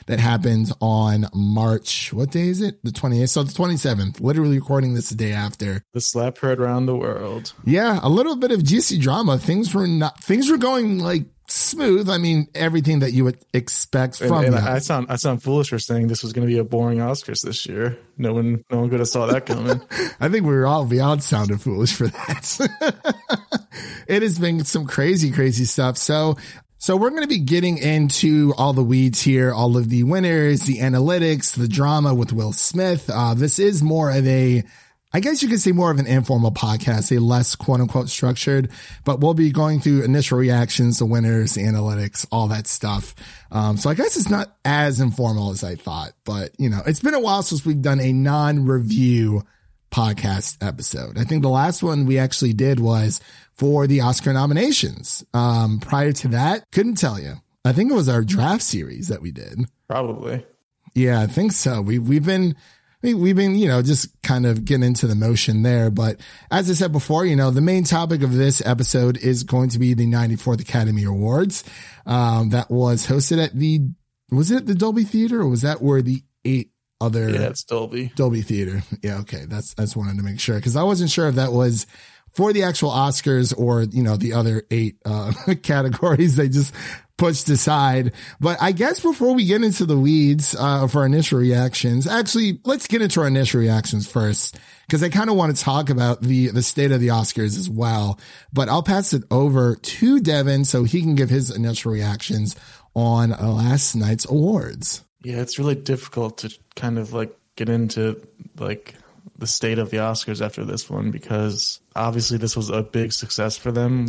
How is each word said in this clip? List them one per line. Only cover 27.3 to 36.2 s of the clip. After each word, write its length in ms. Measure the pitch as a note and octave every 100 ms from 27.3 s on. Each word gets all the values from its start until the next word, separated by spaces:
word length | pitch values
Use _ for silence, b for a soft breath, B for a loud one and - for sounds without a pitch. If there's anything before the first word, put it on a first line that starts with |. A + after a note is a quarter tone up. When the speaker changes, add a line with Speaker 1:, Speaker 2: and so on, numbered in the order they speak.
| A3+
Speaker 1:
getting 380 | C3+ E3+ F3 D#3+
into 760 | C#3+ D#3 C#3+ - D#3 D3+ D3 C3+
all 160 | C#3
the 120 | C3
weeds 360 | A#2+ C3 C3 A2
here, 320 | C#3 C3 B2+
all 240 | A2 A#2+ A#2+
of 120 | A2+
the 160 | B2
winners, 560 | B2 F#3 F3+ D#3+ D3 C#3+
the 180 | C#3 A#2+
analytics, 760 | C3 B2+ D3 F3+ E3 D3 - B2
the 100 | A#2+
drama 480 | B2 C#3+ D3+ D3
with 180 | B2 A2+
Will 200 | A2 G#2+
Smith. 580 | - - F3 F#3 E3+ -
Uh, 240 | A#2 A#2+
this 240 | B2 D3 -
is 240 | G3+ F3+
more 300 | D#3 D#3+ D3
of 120 | C3+
a, 380 | C3 C3 C3 A#2+ - B B B -
I 60 | F3
guess 240 | B3+ D4+
you 60 | C4
could 120 | A3+
say 120 | F#3+
more 180 | F3 E3+
of 80 | C#3+
an 80 | B2
informal 460 | C3